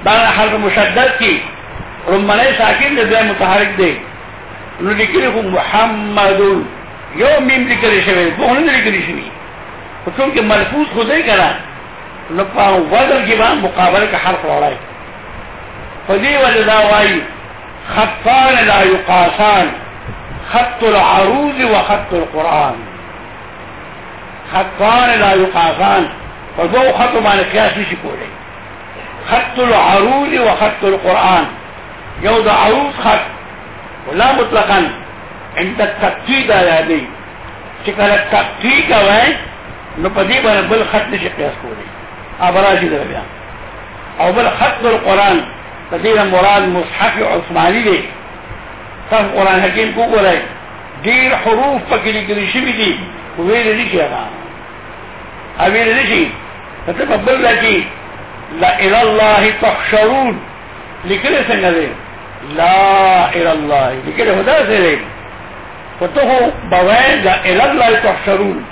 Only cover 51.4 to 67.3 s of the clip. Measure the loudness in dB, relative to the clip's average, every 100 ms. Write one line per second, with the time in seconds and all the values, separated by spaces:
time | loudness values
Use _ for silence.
51.4 | 2 2 2 0 -2 -2 0 -4 -4 -4
52.4 | -2 -2 -2 0 -2 -2 -8 -14 -12 -4
53.4 | 0 2 2 -2 -2 -2 -2 -4 -8 -12
54.4 | -16 -16 -16 -16 -16 -16 -16 -16 -16 -16
55.4 | -16 -2 0 2 2 2 2 0 0 -4
56.4 | -16 -18 -18 -12 -8 -4 -2 0 2 2
57.4 | 2 2 2 0 -2 -12 -16 -16 -16 -16
58.4 | -12 0 0 2 2 4 4 4 4 4
59.4 | 2 2 0 0 0 4 4 4 0 -2
60.4 | -10 -16 -18 -18 -16 -12 -4 -2 0 0
61.4 | 0 0 2 2 -2 -6 -14 -16 -16 -16
62.4 | -10 0 4 6 6 6 6 6 4 2
63.4 | 0 0 2 2 2 -2 -6 -2 0 2
64.4 | 4 2 4 2 2 0 -6 -14 -16 -16
65.4 | -16 -16 -16 -18 -18 -6 -2 0 2 4
66.4 | 2 -2 0 2 4 4 4 2 2